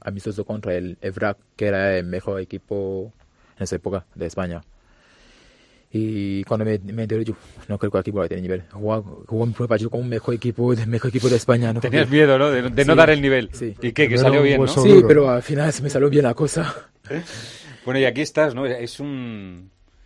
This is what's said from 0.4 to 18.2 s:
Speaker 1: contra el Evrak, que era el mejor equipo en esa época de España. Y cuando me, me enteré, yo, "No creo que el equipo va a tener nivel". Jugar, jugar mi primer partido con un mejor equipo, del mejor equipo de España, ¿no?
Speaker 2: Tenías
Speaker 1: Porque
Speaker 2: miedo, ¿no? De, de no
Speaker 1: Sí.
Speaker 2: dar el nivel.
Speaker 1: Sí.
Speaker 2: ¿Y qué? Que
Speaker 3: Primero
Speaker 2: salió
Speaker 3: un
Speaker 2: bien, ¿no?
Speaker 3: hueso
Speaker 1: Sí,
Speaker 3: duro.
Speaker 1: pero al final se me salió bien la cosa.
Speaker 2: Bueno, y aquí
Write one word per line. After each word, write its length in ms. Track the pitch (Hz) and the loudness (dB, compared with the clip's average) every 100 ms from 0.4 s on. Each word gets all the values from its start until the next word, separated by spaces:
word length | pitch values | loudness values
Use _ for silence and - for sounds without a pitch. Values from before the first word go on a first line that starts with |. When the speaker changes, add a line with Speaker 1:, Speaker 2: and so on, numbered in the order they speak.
Speaker 1:
contra 300 | 101 107 104 90 | -8 -8 -6 -6
el 220 | 90 - | -6 -10
Evrak, 360 | 95 95 104 101 _ - | -12 -4 -4 -6 _ -6
que 120 | 104 | -4
era 300 | 98 98 92 | 0 0 -2
el 80 | 87 | -4
mejor 360 | 90 104 98 | -8 -6 -8
equipo 720 | 92 95 - 101 95 95 110 - _ _ _ - | -8 -14 -10 -8 -6 -8 -10 -16 _ _ _ -12
en 60 | |
esa 120 | 95 90 | -8 -6
época 280 | 95 95 - - | -6 -8 -8 -10
de 100 | 85 | -8
España. 360 | - 92 85 - _ _ _ _ _ _ _ _ _ _ _ _ 110 | -6 -8 -10 -14 _ _ _ _ _ _ _ _ _ _ _ _ -6
Y 480 | 110 107 101 98 98 | -4 -4 -6 -6 -4
cuando 200 | 110 110 | -4 -2
me, 140 | 107 | -4
me 240 | 98 113 | -6 -8
enteré, 200 | 107 110 | -6 -4
yo, 120 | 113 - - - - | -6 -8 -16 -20 -10
"No 100 | 101 | -6
creo 140 | 104 | -4
que 60 | 98 | -2
el 40 | |
equipo 160 | 92 101 | -4 -4
va 60 | 85 | -4
a 20 | |
tener 140 | 92 | -6
nivel". 220 | 90 92 - | -6 -8 -10
Jugar, 300 | 101 104 110 | -8 -4 -4
jugar 460 | 101 - - 110 117 | -6 -16 -8 -4 -4
mi 60 | |
primer 160 | 110 117 | -4 -2
partido 200 | 110 110 | -2 -2
con 80 | 120 | -6
un 80 | 123 | -6
mejor 240 | 113 - | -6 -4
equipo, 420 | 120 123 110 120 117 | -4 -4 -2 0 0
del 120 | 110 | -2
mejor 220 | 117 127 | -4 -2
equipo 200 | 123 120 | -2 2
de 60 | 120 | 2
España, 360 | - 120 117 | 2 2 0
¿no? 80 | 113 | -2
Speaker 2:
Tenías 240 | 120 143 120 | 0 0 4
Speaker 1:
Porque 100 | 147 | 6
Speaker 2:
miedo, 220 | 147 131 | 6 6
¿no? 100 | 147 | 4
De, 140 | 127 | 0
de 220 | 123 120 139 | 0 2 4
no 80 | |
Speaker 1:
Sí. 40 | 147 | 6
Speaker 2:
dar 120 | 160 | 6
el 100 | 147 | 6
nivel. 280 | 139 131 107 | 2 0 0
Speaker 1:
Sí. 220 | - 117 101 | -8 -10 -6
Speaker 2:
¿Y 120 | 123 | -4
qué? 20 | |
Que 120 | 113 139 | 0 2
Speaker 3:
Primero 180 | 120 | 4
Speaker 2:
salió 160 | 131 139 | 4 4
Speaker 3:
un 60 | 139 | 4
Speaker 2:
bien, 120 | 135 | 2
¿no? 40 | |
Speaker 3:
hueso 180 | 131 139 | 2 4
Speaker 1:
Sí, 80 | 127 | 10
Speaker 3:
duro. 180 | 185 - | 10 10
Speaker 1:
pero 220 | 151 135 | 6 6
al 140 | 123 | 0
final 280 | - 143 156 | -2 -2 -2
se 120 | - | -4
me 60 | 139 | -4
salió 180 | 131 143 | 0 2
bien 140 | 143 | 4
la 100 | 127 | 2
cosa. 400 | 120 151 165 151 - - _ - 151 170 113 110 - - 131 123 | 0 -2 -2 -6 -8 -16 _ -12 -10 -10 -16 -18 -20 -20 -12 -4
Speaker 2:
Bueno, 140 | 135 | 0
y 60 | 131 | 0
aquí 160 | 117 | 0